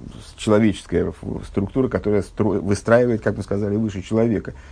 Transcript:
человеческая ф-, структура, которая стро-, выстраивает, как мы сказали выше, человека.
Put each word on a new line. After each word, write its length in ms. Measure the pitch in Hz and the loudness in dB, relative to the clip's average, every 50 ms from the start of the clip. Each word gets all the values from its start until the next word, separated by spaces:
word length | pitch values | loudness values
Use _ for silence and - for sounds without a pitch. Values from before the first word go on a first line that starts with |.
| - - - - - - - | -16 -16 -16 -18 -18 -20 -14
человеческая 720 | - - - 107 107 113 107 92 - - - 90 87 87 87 | -4 2 4 4 6 6 4 2 0 -4 -2 -2 0 0 -2
ф-, 400 | - - - 104 - - - - | -4 -8 -8 -8 -8 -8 -8 -6
структура, 400 | - - 101 101 - 131 131 123 | -4 -2 -2 -2 0 0 0 0
которая 340 | - 95 - 104 104 101 | 0 -2 0 0 0 0
стро-, 380 | 92 - - - 110 107 92 101 | 0 -2 -2 0 0 2 2 0
выстраивает, 640 | - 98 101 - - - 113 120 123 123 117 107 | 0 0 -2 -2 2 4 4 4 6 4 2 0
как 140 | - 113 98 | 0 -2 -2
мы 60 | - | -2
сказали 340 | 98 - - 101 107 101 101 107 | -4 -4 -4 -2 -2 0 0 0
выше, 260 | 113 110 95 98 90 | -2 -2 -4 -6 -6
человека. 500 | - 110 110 113 120 110 92 - - - - - - | -2 2 2 2 2 2 0 -2 -6 -12 -14 -14 -16